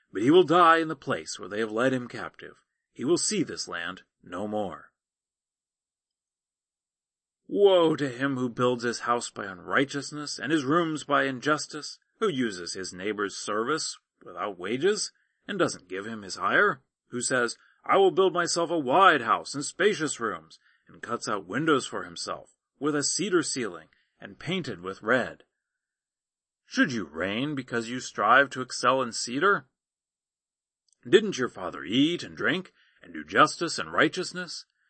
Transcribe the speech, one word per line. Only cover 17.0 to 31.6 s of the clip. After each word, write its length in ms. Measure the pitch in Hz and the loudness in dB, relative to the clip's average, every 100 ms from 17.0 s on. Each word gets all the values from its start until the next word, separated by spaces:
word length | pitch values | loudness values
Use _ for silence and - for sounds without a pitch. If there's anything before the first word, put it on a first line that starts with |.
| _ | _
who 120 | 123 | -8
says, 360 | 113 131 117 - _ _ | -2 0 0 -4 _ _
"I 140 | - 165 | 2 6
will 140 | 196 | 6
build 220 | 156 190 | 6 4
myself 380 | 170 165 175 165 | 2 -2 0 0
a 80 | 170 | 0
wide 420 | 127 156 190 151 | 2 8 8 8
house 320 | 113 95 80 | 4 0 0
and 100 | 135 | -8
spacious 560 | 139 - 196 165 151 - | -8 0 0 2 -4 -4
rooms," 380 | 113 87 78 - _ _ _ | -4 -6 -10 -20 _ _ _
and 160 | - | -20
cuts 240 | - 117 - | -8 -8 -4
out 180 | 104 87 | -6 -4
windows 400 | 110 160 139 - | -2 2 2 2
for 180 | 107 | -8
himself 520 | 87 85 - 82 - _ _ _ | -10 -10 -8 -8 -10 _ _ _
with 160 | 143 147 | -2 0
a 80 | |
cedar 400 | 135 - 196 180 | -2 -2 0 0
ceiling 460 | 151 135 113 85 78 _ _ _ | 0 -4 -6 -8 -18 _ _ _
and 200 | 107 98 | -18 -12
painted 420 | - 185 135 92 | -6 -4 -4 -8
with 220 | 90 95 | -10 -8
red. 400 | 107 127 95 76 _ _ _ _ _ _ _ _ _ _ _ _ _ | 2 2 2 -6 _ _ _ _ _ _ _ _ _ _ _ _ _
Should 260 | 254 233 | 0 0
you 140 | 120 80 | 0 -6
reign 480 | 78 92 107 143 | -6 -4 -4 -4
because 360 | 139 131 117 113 | -6 -6 -6 -6
you 100 | 123 | -8
strive 500 | - - 107 127 139 | -8 -2 4 6 4
to 100 | 135 | -2
excel 420 | 123 - 123 131 | -10 -2 0 2
in 100 | 123 | -2
cedar? 540 | 104 - 127 185 190 - _ _ _ _ _ _ _ _ _ _ _ _ _ 120 | -6 -6 0 2 2 -2 _ _ _ _ _ _ _ _ _ _ _ _ _ 2
Didn't 300 | 170 220 156 | 4 4 -2
your 100 | 123 | -6
father 360 | - | -6